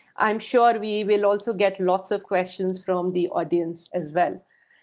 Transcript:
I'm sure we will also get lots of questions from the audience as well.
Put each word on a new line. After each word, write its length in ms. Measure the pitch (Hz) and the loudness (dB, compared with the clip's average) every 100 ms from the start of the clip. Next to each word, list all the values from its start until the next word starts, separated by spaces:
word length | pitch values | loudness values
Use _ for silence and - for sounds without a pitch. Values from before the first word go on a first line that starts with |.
| _ - | _ -2
I'm 200 | 214 214 | -2 -2
sure 400 | - 247 240 220 | 0 4 4 2
we 260 | 214 208 202 | -2 -2 2
will 200 | 208 208 | 2 2
also 280 | 208 214 | 0 -2
get 260 | 190 196 190 | 0 0 2
lots 320 | 180 190 190 | 0 0 0
of 120 | 202 | -6
questions 600 | - 185 185 - 185 185 | -2 -2 -2 -4 -4 -4
from 280 | - 180 180 | -2 -2 -2
the 180 | 180 170 | -2 -2
audience 600 | - 165 175 165 170 - | -2 -2 -2 -2 -8 -8
as 200 | 180 151 | -8 -4
well. 280 | 160 165 - _ _ _ _ | -2 -2 -2 _ _ _ _